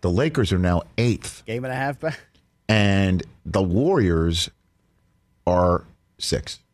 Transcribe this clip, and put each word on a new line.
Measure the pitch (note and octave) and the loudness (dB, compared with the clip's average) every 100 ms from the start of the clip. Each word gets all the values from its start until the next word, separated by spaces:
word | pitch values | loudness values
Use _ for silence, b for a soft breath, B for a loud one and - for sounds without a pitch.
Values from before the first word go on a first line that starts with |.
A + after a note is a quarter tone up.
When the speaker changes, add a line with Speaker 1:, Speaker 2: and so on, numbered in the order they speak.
Speaker 1:
The | F2+ | 0
Lakers | F2+ D#3 D3+ G#2 | 0 0 0 0
are | F#2 | 2
now | F2+ F2 - - | 2 0 -2 -2
eighth. | A#2+ G#2 - - - | -2 -2 -6 -16 -10
Speaker 2:
Game | A2+ | -8
and | C3 | -6
a | B2+ | -6
half | C3+ C#3 | -6 -6
back. | D#3 D3 - _ _ _ _ | -8 -8 -16 _ _ _ _
Speaker 1:
And | A2 G2+ G2 F#2+ F#2 - - - | 2 4 2 2 0 -4 -16 -4
the | F2 | -2
Warriors | F#2+ F2+ D3 F#3 G2 E2 E2 E2+ - _ _ _ _ _ _ _ _ _ - | 0 0 0 2 2 2 2 0 -4 _ _ _ _ _ _ _ _ _ -2
are | F2+ F2+ F2 - _ _ _ | 2 2 2 -2 _ _ _
sixth. | - B1+ - - _ | -6 -6 -6 -16 _